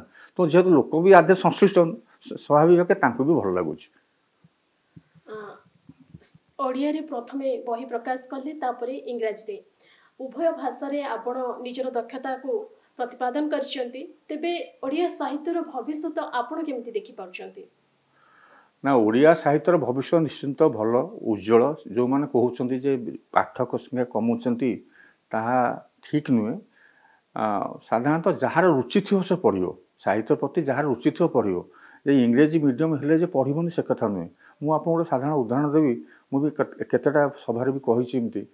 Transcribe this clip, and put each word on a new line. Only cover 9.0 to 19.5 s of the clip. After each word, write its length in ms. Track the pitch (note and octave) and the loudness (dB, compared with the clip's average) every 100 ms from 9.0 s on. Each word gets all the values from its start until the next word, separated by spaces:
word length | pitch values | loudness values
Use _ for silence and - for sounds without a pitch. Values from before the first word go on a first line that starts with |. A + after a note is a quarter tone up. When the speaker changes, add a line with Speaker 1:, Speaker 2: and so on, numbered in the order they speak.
| - A#3+ A3 G#3 - G3 - _ _ _ _ - | -8 -6 -6 -6 -10 -14 -14 _ _ _ _ -14
Speaker 2:
ଉଭୟ 320 | C4 C4+ E4 | -12 -2 -2
ଭାଷାରେ 520 | C#4 C4 A#3 C#4 C#4+ | -2 -6 -6 -6 -6
ଆପଣ 320 | C#4 A3+ B3 B3+ B3 A3 | -6 -6 -6 -6 -6 -8
ନିଜର 280 | B3 B3 B3+ | -8 -6 -6
ଦକ୍ଷତାକୁ 760 | A#3+ A3+ C4 C4+ C4 C4+ A3+ - _ _ - | -4 -6 -8 -8 -8 -4 -6 -6 _ _ -10
ପ୍ରତିପାଦନ 520 | B3 - B3 C#4+ D4+ | -10 -6 -4 -2 -2
କରିଛନ୍ତି। 520 | D4+ C4+ C#4+ A#3+ B3+ E4+ - - | -4 -6 -8 -8 -10 -16 -18 -12
ତେବେ 500 | D4+ E4+ F4 - - | -6 -4 -6 -8 -10
ଓଡ଼ିଆ 240 | C4 D4+ F4 | -6 -2 -2
ସାହିତ୍ୟର 540 | - C4 D4 F4 E4+ | -2 -6 -6 -4 -4
ଭବିଷ୍ୟତ 580 | D#4 C4 A#3+ D4+ D#4+ D#4+ | -4 -8 -8 -6 -6 -6
ଆପଣ 440 | D4 B3 - D#4+ | -6 -6 -6 -6
କେମିତି 280 | D#4 B3+ A#3 | -6 -8 -8
ଦେଖିପାରୁଛନ୍ତି? 720 | G#3+ - - F#3 - F#3+ F#3+ - _ _ _ _ _ _ _ _ _ _ _ C3+ | -10 -10 -16 -16 -14 -16 -18 -20 _ _ _ _ _ _ _ _ _ _ _ 0
Speaker 1:
ନା, 100 | C3+ | 4
ଓଡ଼ିଆ 380 | G#2+ A#2 D3+ | 4 6 6
ସାହିତ୍ୟର 440 | E3 D3 | 6 4